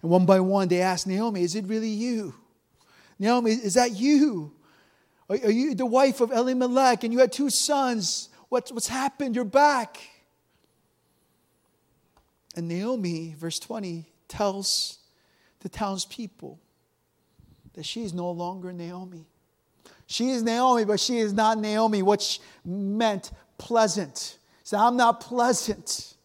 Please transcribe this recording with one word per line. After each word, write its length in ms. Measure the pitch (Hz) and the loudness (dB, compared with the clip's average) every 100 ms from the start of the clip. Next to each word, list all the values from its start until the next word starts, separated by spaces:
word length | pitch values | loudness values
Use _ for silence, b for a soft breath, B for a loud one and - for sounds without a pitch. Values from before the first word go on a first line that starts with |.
And 80 | 165 | 4
one 160 | 180 180 | 4 8
by 140 | 190 | 6
one, 300 | 185 196 190 | 6 2 2
they 100 | 180 | 2
ask, 260 | 185 180 196 | 2 0 -2
"Naomi, 360 | 190 226 196 | -2 -2 -2
is 100 | 175 190 | -2 -2
it 100 | 190 | -4
really 240 | 220 220 | -4 -4
you? 440 | 208 240 233 190 - _ _ _ _ b b b b | -4 -4 -4 -6 -12 _ _ _ _ b b b b
Naomi, 320 | 202 247 233 | 2 2 2
is 220 | 226 214 | 0 2
that 180 | 185 240 | 2 2
you? 640 | 196 262 294 294 196 151 _ b b b b b b b | 2 4 6 4 0 -8 _ b b b b b b b
Are, 60 | 208 | -2
are 160 | 233 | 2
you 240 | 226 285 214 | 2 0 -2
the 100 | 254 | 0
wife 360 | 240 277 - | 4 4 2
of 100 | 233 | 0
Elimelech? 720 | 240 247 254 254 247 262 233 | 0 0 0 0 2 4 2
And 80 | 233 | 0
you 80 | 233 | 4
had 140 | 254 | 2
two 160 | - 277 | 2 -2
sons. 800 | - - 285 262 233 175 - - b b | 0 0 0 0 -2 -4 -6 -10 b b
What's, 240 | 247 240 | -4 -4
what's 160 | 233 - | -10 -6
happened? 480 | 262 269 - 277 226 | -4 -4 -4 -4 -2
You're 80 | |
back." 560 | 233 269 294 269 220 - - _ _ _ _ _ _ _ _ _ _ _ _ _ _ _ _ _ _ _ _ _ _ _ _ - | 0 4 4 4 -2 -12 -20 _ _ _ _ _ _ _ _ _ _ _ _ _ _ _ _ _ _ _ _ _ _ _ _ -10
And 140 | 170 | -6
Naomi, 680 | 170 214 254 180 165 165 151 | -6 -4 -4 -4 -6 -8 -10
verse 220 | 165 156 | -8 -8
twenty, 480 | - 226 190 165 160 _ _ | -8 -10 -8 -10 -14 _ _
tells 680 | - 208 196 196 - - - _ _ _ _ _ _ | -4 -4 -2 -4 -4 -4 -10 _ _ _ _ _ _
the 100 | 190 | -14
townspeople 920 | - 208 190 - - 214 _ - 156 _ _ _ _ _ _ _ _ - _ - | -6 -6 -4 -8 -10 -14 _ -18 -18 _ _ _ _ _ _ _ _ -20 _ -20
that 120 | - 151 | -14 -10
she 180 | 226 | -8
is 100 | 220 | -6
no 160 | 175 175 | -6 -6
longer 440 | 170 175 190 180 | -6 -8 -8 -10
Naomi. 540 | 180 170 180 185 175 156 _ _ _ _ _ b b b | -10 -12 -12 -14 -18 -20 _ _ _ _ _ b b b
She 240 | - 247 | -4 -2
is 120 | 254 | 0
Naomi, 400 | 226 233 254 240 | 0 2 4 4
but 160 | 214 208 | 2 0
she 200 | - 240 | 0 0
is 120 | 220 | 0
not 260 | 202 220 220 | 2 2 2
Naomi, 440 | 214 214 226 208 | 0 0 2 2
which 400 | 190 202 - - B B 170 | 4 2 0 -8 B B -10
meant 680 | 185 196 208 226 202 - b b _ | -6 -4 0 0 0 -8 b b _
pleasant. 800 | - 233 220 175 156 - - - b b | -2 2 2 2 -6 -8 -14 -14 b b
So, 140 | - 202 | -6 2
"I'm 200 | 226 247 | 2 6
not 240 | 233 233 | 4 2
pleasant." 960 | - 247 240 247 - 202 - - - - | -2 0 2 0 -2 -6 -6 -8 -10 -20